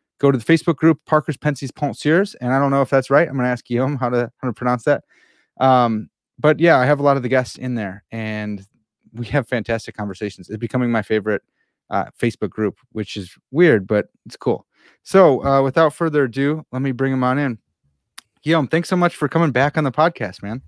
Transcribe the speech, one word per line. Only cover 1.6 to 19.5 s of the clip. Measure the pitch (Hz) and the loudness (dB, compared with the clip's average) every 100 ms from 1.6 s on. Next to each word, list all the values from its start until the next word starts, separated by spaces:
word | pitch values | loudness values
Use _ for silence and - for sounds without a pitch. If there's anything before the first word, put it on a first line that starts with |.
| 131 | -8
Penseurs, | - 143 107 147 170 202 - | -6 -6 -2 0 0 0 -4
and | 123 | -2
I | 131 | 0
don't | 139 | 2
know | 139 | 0
if | 139 | 2
that's | 139 127 | 0 2
right. | 143 165 | 2 2
I'm | 135 | 0
gonna | 123 | -2
ask | 123 - | -4 -4
Guillaume | 120 131 139 | -2 -2 -2
how | 123 | -2
to, | 123 120 - | -2 -2 -6
how | 127 | -8
to | |
pronounce | 107 123 123 - | -4 -2 0 0
that. | 143 - _ _ _ _ - | -2 -4 _ _ _ _ -2
Um, | 135 127 120 107 - _ _ - | 2 4 2 0 -6 _ _ -2
but | 151 147 | 0 4
yeah, | 170 143 | 4 4
I | 131 | 4
have | 143 | 2
a | |
lot | 143 139 | 2 0
of | |
the | 120 | 0
guests | 127 127 - | 0 -2 -6
in | 127 120 | -6 -6
there, | 101 101 - | -6 -10 -12
and | 113 110 107 107 101 98 _ _ _ _ | -10 -8 -6 -8 -10 -14 _ _ _ _
we | 113 113 | -12 -4
have | 143 120 | -4 -2
fantastic | 120 107 113 - - | -4 -4 -6 -6 -10
conversations. | 104 92 104 - 90 | -10 -8 -10 -10 -12
It's | 110 | -10
becoming | 117 127 120 | -6 -2 -2
my | 117 | -2
favorite, | 104 110 101 104 - _ _ _ _ | -2 -2 0 -4 -6 _ _ _ _
uh, | 98 - - | -4 -4 -4
Facebook | 117 - 101 | -4 -2 -6
group, | - 107 - _ | -4 -4 -6 _
which | 107 104 104 | -10 -8 -10
is | 90 - _ | -12 -16 _
weird, | 139 175 113 95 | 2 4 4 2
but | 107 - _ - | -2 -2 _ -20
it's | - | -8
cool. | 131 107 - _ _ _ | -4 -4 -8 _ _ _
So, | - 196 175 131 139 | 2 6 6 6 2
uh, | 139 | 2
without | 135 160 160 | 2 2 2
further | - 165 147 | 0 -2 0
ado, | 131 113 139 156 - | -2 0 -2 -4 -8
let | 127 | -6
me | 135 | -4
bring | 123 135 | -2 -2
him | 131 | 0
on | 127 135 | 0 0
in. | 139 113 _ _ _ _ _ - - _ | -2 -6 _ _ _ _ _ -20 -20 _
Guillaume, | 147 160 139 | 0 0 0
thanks | 165 175 | -2 -2
so | 180 | 0
much | 175 - | 0 -2
for | 143 | -2
coming | 165 165 | 0 0